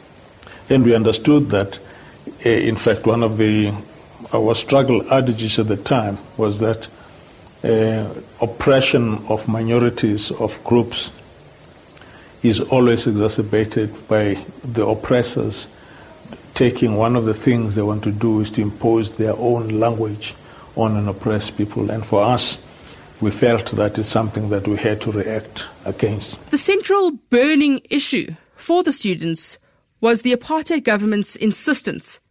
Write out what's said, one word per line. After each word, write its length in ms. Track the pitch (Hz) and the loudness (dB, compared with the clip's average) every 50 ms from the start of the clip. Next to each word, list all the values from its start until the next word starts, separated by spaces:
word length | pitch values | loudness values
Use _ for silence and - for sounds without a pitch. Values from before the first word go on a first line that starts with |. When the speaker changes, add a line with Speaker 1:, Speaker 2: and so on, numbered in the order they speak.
| - - - - - - - - - - - - - - | -20 -20 -20 -20 -20 -20 -20 -20 -20 -20 -20 -12 -2 2
Speaker 1:
And 160 | 135 135 120 | 4 6 6
we 100 | 117 117 | 6 6
understood 540 | 110 110 110 110 - - 147 147 147 139 - | 6 4 2 2 2 4 4 4 4 4 2
that, 300 | 104 98 101 98 - - - - - - - - - - - - - - - | 0 0 0 -2 -6 -14 -18 -20 -20 -20 -20 -20 -20 -20 -18 -18 -12 -2 0
uh, 40 | 120 | 2
in 260 | 110 113 - 117 110 | 2 2 2 0 0
fact, 300 | 101 - 117 104 - - | 0 2 0 0 2 2
one 160 | 110 113 117 117 | 0 2 2 2
of 160 | 110 110 107 | 0 2 2
the, 340 | 110 107 107 107 104 104 101 101 - - - - - - - - - - - | 2 2 4 2 0 0 -2 -6 -10 -16 -20 -20 -20 -20 -20 -20 -12 -4 -2
our 200 | 110 104 110 113 | 0 2 2 0
struggle 460 | - - - 135 139 131 123 120 107 - - | 0 0 2 2 4 4 4 2 0 2 2
adages 480 | 131 135 131 123 113 107 110 107 - - | 2 2 2 0 -2 -2 -2 -2 0 0
at 100 | 107 107 | 0 0
the 100 | 101 - | -2 -4
time 400 | - - 143 123 107 104 101 - - - - | -2 -2 0 0 0 -2 -6 -8 -12 -14 -4
was 240 | - 110 104 104 104 | -2 -2 0 0 0
that, 280 | 113 110 110 - - - - - - - - - - - - - - - - - - | 0 -2 -2 -2 -6 -16 -20 -20 -20 -20 -20 -20 -20 -20 -20 -20 -20 -20 -18 -6 -2
uh, 420 | 117 113 110 110 110 110 107 101 95 - - - - - - 120 | 0 2 2 2 0 0 -2 -4 -6 -8 -12 -16 -16 -6 -4 -4
oppression 840 | 107 - - - 143 135 135 135 - - 131 117 113 107 107 - - | -4 -4 -2 2 4 4 4 4 2 2 2 2 2 -2 -4 -4 -4
of 200 | 110 107 - - | -4 -4 -2 -2
minorities, 840 | 110 113 113 113 117 120 120 120 120 - - 110 104 107 - - - | -2 -2 0 2 2 2 2 2 0 0 0 0 0 0 -2 -6 -6
of 300 | - 113 107 - - - | -4 -4 -4 -6 -6 -2
groups, 480 | - 117 120 117 117 - - - - - - - - - - - - - - - - - - - - - - - - - - - - - - - | 2 2 2 2 2 -4 -8 -10 -10 -12 -18 -20 -20 -20 -20 -20 -20 -20 -20 -20 -20 -20 -20 -20 -20 -20 -20 -20 -20 -20 -20 -20 -20 -12 -2 0
is 180 | 120 107 - | 0 0 0
always 460 | - - 135 127 123 120 117 107 - | 0 0 2 4 4 4 4 2 2
exacerbated 1000 | 123 104 101 104 107 - - 110 104 - 107 110 107 - 117 107 104 - - - - | 0 0 2 0 0 0 -2 -2 0 0 0 0 0 0 -4 -4 -4 -6 -10 -4 0
by 360 | 107 107 104 101 98 95 - - - - - | 0 2 2 2 -2 -4 -6 -16 -18 -14 -12
the 240 | 131 113 113 104 | -6 -2 0 0
oppressors 840 | 104 110 107 - - 131 123 120 - - 117 113 107 104 - - - - - - - - - - - - - - - - - - - - | 0 0 -2 0 0 2 2 2 0 -2 -4 -4 -4 -4 -8 -12 -14 -16 -20 -20 -20 -20 -20 -20 -20 -20 -20 -20 -20 -20 -20 -18 -10 -2
taking 440 | - 131 120 120 - 127 117 104 | 2 2 2 2 2 0 0 2
one 200 | 104 113 117 123 | 2 0 2 2
of 80 | 123 110 | 2 0
the 100 | 110 104 | 0 -2
things 400 | - - 135 123 117 113 107 101 | 0 0 2 2 2 0 0 -2
they 80 | 110 104 | 0 0
want 220 | 104 104 104 - | 0 -2 -2 -2
to 80 | 110 104 | -4 -2
do 280 | 104 117 117 110 107 | 0 0 0 2 2
is 100 | 107 104 | 0 -2
to 100 | - 110 | -2 -2
impose 540 | 104 104 104 - - 113 113 113 110 107 - | -2 -2 -4 -2 0 2 2 2 0 -2 -4
their 200 | - 110 110 - - | -4 -2 -2 -2 -2
own 300 | 120 120 120 117 113 110 | 0 0 0 0 -2 -4
language 680 | 107 107 110 117 117 110 113 107 104 104 - - - - - - - - - - - | -2 0 0 0 0 -2 -4 -6 -6 -10 -12 -14 -16 -16 -20 -20 -20 -20 -20 -12 -4
on 200 | - 113 110 107 | -2 0 0 0
an 120 | 104 104 104 | 0 -2 -2
oppressed 480 | 95 - - 113 107 104 107 - - | -4 -4 -2 -2 -2 -2 -2 -6 -4
people. 340 | - 104 104 - 120 107 - | -4 -4 -4 -2 -4 -4 -4
And 140 | 107 113 107 | -4 -6 -4
for 180 | - 113 101 104 | 0 2 2 4
us, 400 | 117 127 117 - - - - - - - - - - - - - - - - | 4 2 2 0 -2 -6 -8 -12 -20 -20 -20 -20 -20 -20 -20 -20 -18 -8 -4
we 100 | 110 104 | -2 -2
felt 360 | 101 - 131 120 117 110 107 - - | 0 2 2 2 2 2 0 -4 -2
that 260 | 101 104 104 104 - | -2 -2 0 0 -4
is 100 | 107 - | -4 -2
something 400 | - 117 113 107 - 107 107 104 | -2 -2 -2 -2 -4 -4 -4 -2
that 180 | 104 98 98 | -2 -2 -2
we 100 | 107 104 | -2 -2
had 240 | 95 - 110 107 107 - | 0 0 -2 -2 -2 -4
to 100 | 113 104 | -4 -4
react 540 | 104 95 110 110 110 - - - - - - - - - | -4 -4 -4 -4 -6 -8 -10 -14 -14 -14 -14 -16 -14 -10
against. 680 | 98 - - - 107 107 104 - - - - - - | -10 -6 -2 -2 -2 -2 -4 -8 -10 -14 -14 -10 -4
Speaker 2:
The 80 | - 277 | -2 0
central 540 | - - 403 415 - - 392 403 381 349 302 | 2 2 2 0 2 0 2 2 2 0 -2
burning 680 | - _ - 247 240 262 302 311 277 302 285 269 - _ - | -4 _ 0 2 2 4 4 4 4 4 2 2 0 _ -2
issue 460 | - 294 - - - 208 - - 165 - _ _ _ | -2 0 0 0 -2 -2 -4 -6 -10 -16 _ _ _
for 260 | - - - 339 359 359 | -12 -2 0 2 2 2
the 100 | 339 277 | 2 0
students 680 | - - 202 180 - 160 165 165 - - - - - _ _ _ _ _ _ _ - | 0 0 -2 -4 -2 -2 -4 -2 -2 -2 -4 -4 -6 _ _ _ _ _ _ _ 0
was 220 | 226 226 233 226 233 | 2 2 2 2 2
the 120 | 254 247 | 0 0
apartheid 480 | 247 - - 311 320 311 - 339 294 - | 0 -2 -2 -4 -2 -2 0 -2 0 0
government's 540 | 240 214 202 208 214 214 208 196 - - | 0 0 0 0 0 0 0 -2 -2 -4
insistence 840 | - - 214 202 - - - 285 - - 202 - 165 - - - - _ _ | -2 0 0 0 0 0 0 0 0 -2 -4 -6 -6 -4 -6 -6 -6 _ _